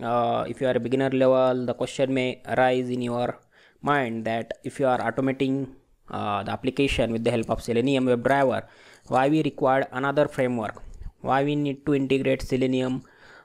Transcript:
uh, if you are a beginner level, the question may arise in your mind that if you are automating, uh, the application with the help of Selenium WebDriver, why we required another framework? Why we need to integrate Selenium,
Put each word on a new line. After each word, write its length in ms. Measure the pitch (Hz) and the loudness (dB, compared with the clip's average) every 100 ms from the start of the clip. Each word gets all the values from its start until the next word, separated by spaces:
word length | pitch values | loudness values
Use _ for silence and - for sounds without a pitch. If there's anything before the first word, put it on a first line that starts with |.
uh, 440 | 120 120 117 117 - | -2 0 0 0 -4
if 140 | 117 | -2
you 60 | 131 | 0
are 80 | 127 | 0
a 40 | |
beginner 320 | 117 131 135 | 0 0 0
level, 520 | 131 131 131 127 127 | 4 4 6 4 2
the 120 | 123 120 | -2 -4
question 360 | 127 - 135 | -6 -2 0
may 300 | 135 127 127 - | 0 -2 -4 -4
arise 420 | 127 127 127 127 | 0 2 2 0
in 140 | 123 | -4
your 340 | 120 120 123 - _ _ _ _ | -2 -2 -4 -6 _ _ _ _
mind 420 | 139 143 127 113 110 | 0 0 0 -4 -4
that 260 | 113 113 - | -4 -4 -10
if 160 | 131 - | -10 -2
you 80 | 135 | 0
are 100 | 123 | 2
automating, 680 | 113 117 135 135 135 135 131 - _ _ - | 0 0 -2 0 -2 -2 -6 -12 _ _ -12
uh, 320 | 101 104 101 | -8 -4 -4
the 100 | 104 | -4
application 600 | 110 127 127 139 - 113 | -6 -4 0 0 2 0
with 120 | 113 | 0
the 60 | 117 | 0
help 220 | 120 113 | -2 -2
of 100 | 110 | -4
Selenium 460 | - 117 127 135 127 | -2 0 2 2 2
WebDriver, 560 | 123 123 139 139 107 - - - - - | 2 2 2 2 0 -6 -18 -20 -20 -2
why 200 | 127 135 | 2 4
we 140 | 156 | 2
required 420 | 147 - 139 131 135 | 0 0 2 2 0
another 360 | 127 139 143 143 | -2 0 2 0
framework? 540 | - 127 123 104 - - - - - | 0 -2 -2 -4 -8 -16 -16 -16 -10
Why 240 | 127 131 143 | -2 0 2
we 100 | 147 | 0
need 300 | 147 135 - | -2 -2 0
to 80 | 143 | 0
integrate 460 | 135 135 135 131 | 2 2 2 0
Selenium, 640 | - 127 131 127 127 131 - - - - | 0 0 2 2 0 -2 -8 -20 -20 -20